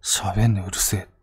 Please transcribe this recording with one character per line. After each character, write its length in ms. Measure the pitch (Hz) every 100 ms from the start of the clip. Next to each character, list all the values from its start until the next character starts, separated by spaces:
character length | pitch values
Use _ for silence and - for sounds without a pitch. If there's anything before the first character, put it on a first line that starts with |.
喋 460 | - - 101 98 113
ん 60 |
ね、 100 | 101 92
う 40 |
る 80 | -
せ 180 | - 101
え。 120 | - _